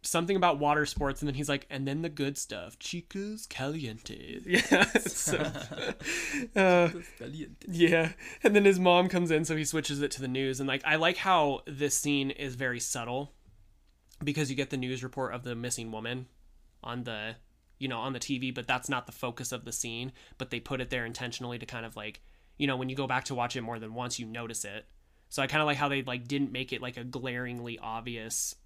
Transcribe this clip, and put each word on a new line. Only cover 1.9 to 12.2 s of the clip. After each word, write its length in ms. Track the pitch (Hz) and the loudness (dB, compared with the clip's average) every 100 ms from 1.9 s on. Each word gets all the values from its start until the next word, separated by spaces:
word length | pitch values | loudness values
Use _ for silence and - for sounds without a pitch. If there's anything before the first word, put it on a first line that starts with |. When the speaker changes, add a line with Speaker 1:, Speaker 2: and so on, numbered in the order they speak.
| 143 | -2
Speaker 1:
the 60 | 170 | -4
good 300 | 147 139 143 | -2 -4 -2
stuff, 420 | - 101 87 - | -6 -8 -10 -12
chicas 680 | - 175 170 196 202 214 - | -8 -8 -8 -8 -6 -8 -10
calientes." 960 | - 135 160 135 117 - - 76 - 180 | -6 -4 -4 -6 -8 -12 -12 -10 -10 2
<laughs> 0 | |
Yeah, 440 | 185 - 190 202 226 | 2 6 6 6 4
it's 240 | - - | 0 -2
so, 180 | - 180 | 0 0
Speaker 2:
<laughs> 1200 | 202 - - - - - - 349 - 294 240 208 | 0 -4 -8 -6 -6 -6 -6 -4 -2 -4 -2 4
Speaker 1:
uh, 340 | 190 180 170 | 8 8 6
Speaker 2:
Chicas 160 | 175 - - | 2 -12 -14
calientes. 500 | - 156 - - - | -12 -10 -12 -12 -6
Speaker 1:
yeah. 460 | 170 165 165 160 - - - | 6 6 6 2 -2 -14 2
And 140 | 226 208 | 6 8
then 80 | |
his 160 | 202 185 | 8 8
mom 300 | 180 175 185 | 8 8 6
comes 220 | 185 175 | 2 4
in, 120 | 156 | 2
so 140 | 156 156 | 2 0
he 80 | 151 | 0
switches 360 | 160 151 143 | 0 0 -2
it 100 | 143 | -2
to 100 | - | -2
the 60 | 135 | -2
news, 320 | 127 135 131 | 0 0 0
and, 60 | 135 | 0
like, 160 | 135 156 | 0 2
I 100 | 156 | 4
like 220 | 165 180 | 4 2
how 460 | 190 180 147 135 - | 4 6 6 2 -4
this 300 | 139 143 - | -2 0 2
scene 340 | 147 143 | 2 2